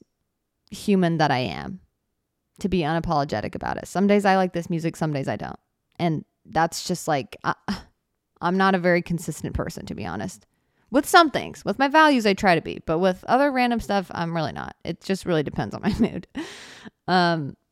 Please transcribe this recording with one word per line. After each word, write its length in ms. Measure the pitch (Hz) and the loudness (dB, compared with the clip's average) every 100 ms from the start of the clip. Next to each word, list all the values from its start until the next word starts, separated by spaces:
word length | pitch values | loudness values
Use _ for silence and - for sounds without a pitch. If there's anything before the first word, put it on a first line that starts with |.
| _ _ _ _ _ _ _ | _ _ _ _ _ _ _
human 480 | - - 196 175 165 | -6 2 4 4 2
that 120 | 151 | 2
I 80 | 127 | 2
am, 420 | 123 69 69 185 _ _ _ _ _ _ _ - | -2 -6 -10 -12 _ _ _ _ _ _ _ -6
to 80 | 202 | -2
be 120 | 180 | 0
unapologetic 760 | 147 165 160 156 147 107 - - | 0 0 0 0 0 -2 -4 -6
about 220 | - - | -6 -6
it. 100 | - | -4
Some 180 | 175 202 | 2 4
days 180 | 208 | 6
I 120 | 196 190 | 6 4
like 160 | 185 | 2
this 180 | 170 170 | -2 -4
music, 260 | 165 165 - | -2 -2 -2
some 160 | 160 | -2
days 160 | 143 135 | -2 -4
I 80 | 107 | -4
don't. 220 | 65 - _ _ _ - | -6 -12 _ _ _ -2
And 260 | 175 151 - _ | 0 0 -4 _
that's 420 | - 131 165 - - | -6 0 0 -2 -4
just, 220 | 180 - | -4 -2
like, 280 | 147 - - | -2 -4 -8
I, 100 | - 151 - 196 - _ _ _ _ - | -6 -6 -4 -8 -8 _ _ _ _ -6
I'm 160 | 170 190 | -2 2
not 180 | 190 | 4
a 40 | 190 | 4
very 240 | 175 175 | 4 2
consistent 520 | 170 170 170 156 - | 2 -4 -4 -8 -6
person, 320 | - - - - | -4 -6 -8 -10
to 80 | |
be 120 | - 98 | -10 -8
honest. 400 | 85 180 - _ _ _ _ - | -8 -8 -12 _ _ _ _ -2
With 140 | 254 311 | 0 6
some 200 | 370 320 | 6 6
things. 320 | - 78 - | 2 -6 -8
With 160 | - 196 | -4 0
my 80 | 277 | 2
values, 360 | 311 311 269 | 4 6 4
I 100 | 214 | 2
try 200 | 196 202 | 2 4
to 60 | 165 | 2
be. 200 | - - - | 0 -8 -4
But 140 | 160 | 0
with 240 | 190 185 | 0 0
other 260 | - 247 285 | 2 2 4
random 300 | 254 247 233 | 2 0 0
stuff, 320 | - 202 180 | 0 -2 -2
I'm 180 | - 170 | -6 -4
really 200 | 165 147 | -2 -4
not. 240 | - 64 - | -6 -10 -10
It 160 | - 170 | -10 -8
just 260 | - 190 - | -4 -4 0
really 160 | 160 | 0
depends 320 | 135 - 117 | 0 -4 -6
on 80 | - | -4
my 100 | 190 | -2
<laughs> 40 | 190 | 2
mood. 300 | 226 - - - 339 - - - - - - | 0 0 -10 -12 -12 -12 -20 -20 -20 -12 0
Um, 480 | 180 175 165 139 - _ | 2 2 0 -4 -10 _